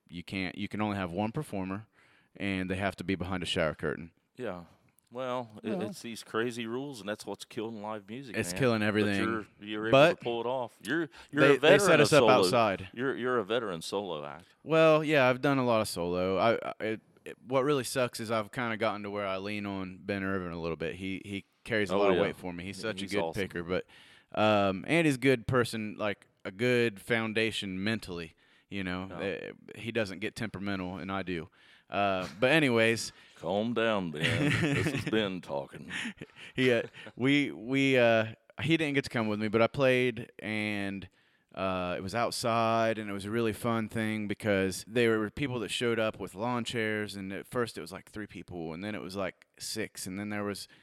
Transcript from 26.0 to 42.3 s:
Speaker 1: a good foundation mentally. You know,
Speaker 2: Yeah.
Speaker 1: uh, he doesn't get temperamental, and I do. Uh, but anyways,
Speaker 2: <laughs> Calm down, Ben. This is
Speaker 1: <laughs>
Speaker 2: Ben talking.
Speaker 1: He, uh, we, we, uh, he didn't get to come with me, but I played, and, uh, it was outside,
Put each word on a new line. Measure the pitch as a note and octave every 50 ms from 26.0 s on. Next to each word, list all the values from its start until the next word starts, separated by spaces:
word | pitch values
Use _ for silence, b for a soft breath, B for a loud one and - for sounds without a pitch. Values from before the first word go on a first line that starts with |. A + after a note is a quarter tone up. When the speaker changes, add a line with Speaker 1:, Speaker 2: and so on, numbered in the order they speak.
| G2+ G#2 G2 _ _ _ _ _ -
Speaker 1:
a | F#2
good | F#2+ F#2+ B2 B2 B2 A#2+ A#2 A#2 G#2 F#2+
foundation | - - A#2+ A2+ A2+ A2 G#2+ A2+ A2 A2 G#2 - - G2 F#2 F#2 F#2+
mentally. | G#2+ A2+ G#2+ - - F2+ E2+ E2+ D#2+ - b b b b b b b
You | - G2+ F#2+
know, | F#2 F2+ F#2 F#2 F#2+
Speaker 2:
Yeah. | F#2
Speaker 1:
uh, | E2+ F2 G2 E2+ G1+ - G1+ - G1+ G1+ G1+ G1+ -
he | G#2 A#2
doesn't | A2 A#2 A2 F#2 F#2+ E2+
get | G2+ G2+ -
temperamental, | - A#2 G2+ - F#2 G2 G2+ G2 F#2+ F#2 F2+ F#2 F#2
and | D#2 F#2+
I | G2 G2 F#2+
do. | F2 F2+ E2 D#2 - b b b b b b b b
Uh, | - G2 G2+ G2 F#2+ F#2 F#2 F2 - G2
but | B2 B2+
anyways, | D3+ D#3+ D3+ C3 A#2+ A2+ A2+ A2+ A#2 A2 - - - B B
Speaker 2:
<laughs> | B B -
Calm | - D#2+ F#2+ G2+ A2 A#2 A#2+
down, | A2+ A2+ A2+ A2 G2+ F#2 E2+
Ben. | D2 D2+ D#2+ - A2+ A2 D3 D3 C3 A2+
This | E3 D3+ C3+ - F#2 D#3
is | C#3 - G#2+
Speaker 1:
<laughs> | -
Speaker 2:
Ben | A2 A2 G#2+ G2 F#2 F2
talking. | D#2+ - D2 C#2 C#2 C#2 - D#2 C#2+ - - - - A#3 G3 - - B B B B B B
Speaker 1:
He, | - C3 B2+ B2
uh, | A2+ - - B B B G#2+ B
we, | - A#2+ C3+ C#3+ D3 C#3+ A2 C#2+
we, | D#2 G#2 A#2+ C3+ C3+ C3+ C3+ C3
uh, | B2+ A#2+ A#2 A2+ A2+ A2 A2+ A2+ - _ _ - -
he | A2+ C#3+ E3
didn't | D3+ D#3+ C#3+ C#3
get | C3+ C3+
to | -
come | - B2 A2 G#2+
with | G#2 G#2
me, | G#2+ G#2+
but | G2 A2+ A2+
I | A2
played, | - - C#3 C3 B2+ B2+ B2+ B2 A#2 A#2 A#2+ - - -
and, | - G2+ G#2+ G#2+ G#2+ G#2 G#2 G2+ G2 G2 G2 G2 F#2 - b b b b b b b b -
uh, | - F#2+ F#2+ F#2 F#2 F2+ F2 F2+
it | - F2
was | F#2+ F#2+
outside, | A#2 A#2+ F#2